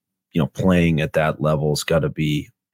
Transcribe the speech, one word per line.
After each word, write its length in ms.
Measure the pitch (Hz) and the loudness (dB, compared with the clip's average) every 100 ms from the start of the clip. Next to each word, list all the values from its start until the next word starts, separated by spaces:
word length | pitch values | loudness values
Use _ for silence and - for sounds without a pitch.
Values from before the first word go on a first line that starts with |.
| _ _ _ | _ _ _
you 80 | 85 | -2
know, 60 | 67 | -2
playing 520 | - 92 90 85 76 | 0 2 4 4 2
at 140 | 76 | 0
that 260 | 78 78 - | 0 0 0
level's 460 | 76 76 76 73 - | -2 0 0 -2 0
gotta 240 | 80 71 | 0 0
be, 400 | 80 76 73 - _ _ | -4 -2 -2 -6 _ _